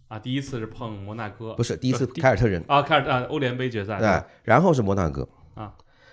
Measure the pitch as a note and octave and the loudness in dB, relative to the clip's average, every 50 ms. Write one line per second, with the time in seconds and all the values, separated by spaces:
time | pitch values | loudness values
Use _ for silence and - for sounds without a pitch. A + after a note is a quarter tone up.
0 | - - A2 G#2+ - B2+ B2+ C#3+ C#3 - C3+ A#2 A2 A2 - - B2+ A2+ G#2+ G2 | -20 -16 -14 -12 -8 -4 -4 -4 -4 -6 -6 -8 -8 -8 -10 -10 -10 -10 -10 -10
1 | G2+ G2+ G#2+ A#2 A2 G#2 G2 - A2+ A2 A2 - A#2 - G2 - - B2+ C3 A#2+ | -12 -12 -10 -10 -10 -10 -10 -12 -12 -6 -2 -2 -2 -2 -2 -4 -2 -2 -2 -2
2 | C3 A#2+ - - - C3 A#2 F#2 A#2+ A2 F#2+ E2+ E2 - C#3+ C#3+ C#3+ D3 D#3+ D3 | -2 -4 -2 0 2 2 4 4 4 2 2 0 0 2 2 2 4 4 2 2
3 | C3 D3+ C3+ B2 B2 - D3 D#3 C#3 B2 B2 B2 B2+ B2+ A2+ G#2+ G2 G#2 G#2+ F#2+ | 2 2 0 -2 -2 -2 -4 -2 -2 -2 -2 -4 -4 -4 -4 -4 -6 -4 -4 0
4 | A2 G#2 F2+ D#2 - - - _ _ A#2 A2 C#3 F3 F#3+ D#3+ C3 G#2+ F#2+ G2 G2 | 2 2 2 2 0 -4 -16 _ _ 4 6 6 6 6 4 4 2 2 2 2
5 | F2+ D#2+ C2+ C#2 B1+ - _ _ - - - A2+ G#2+ G2 - - _ _ _ _ | 0 0 -2 -4 -6 -8 _ _ -20 -20 -16 -14 -14 -14 -16 -20 _ _ _ _
6 | _ - | _ -20